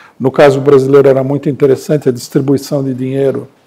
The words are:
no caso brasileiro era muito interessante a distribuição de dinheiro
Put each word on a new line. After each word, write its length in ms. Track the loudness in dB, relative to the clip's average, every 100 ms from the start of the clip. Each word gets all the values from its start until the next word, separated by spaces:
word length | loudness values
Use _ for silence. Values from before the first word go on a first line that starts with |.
| -20 -6
no 120 | -2
caso 300 | 4 4 4
brasileiro 480 | 2 2 4 4 4
era 160 | 2
muito 240 | 0 -4 -4
interessante 600 | -2 0 0 -2 -2 -2
a 40 |
distribuição 720 | -4 -4 -4 -2 -2 -2 -6
de 80 | -4
dinheiro 560 | -6 -6 -2 -2 -4 -10 _